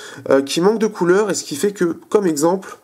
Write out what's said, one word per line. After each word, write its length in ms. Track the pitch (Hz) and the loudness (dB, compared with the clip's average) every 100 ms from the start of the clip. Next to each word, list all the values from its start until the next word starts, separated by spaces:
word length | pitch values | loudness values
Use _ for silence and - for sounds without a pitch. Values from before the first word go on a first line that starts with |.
| - - - | -10 -10 0
euh, 140 | 135 | 2
qui 180 | 139 - | 2 2
manque 180 | 185 220 | 2 2
de 80 | 214 | -2
couleur 440 | - 175 185 214 | 0 2 2 2
et 40 | |
ce 80 | 147 | -4
qui 140 | - 151 | -6 -4
fait 160 | 202 | -2
que 240 | 196 175 160 - | 0 -2 -4 -2
comme 160 | 208 190 | 0 2
exemple 500 | 147 165 190 - - | 2 0 0 -6 -20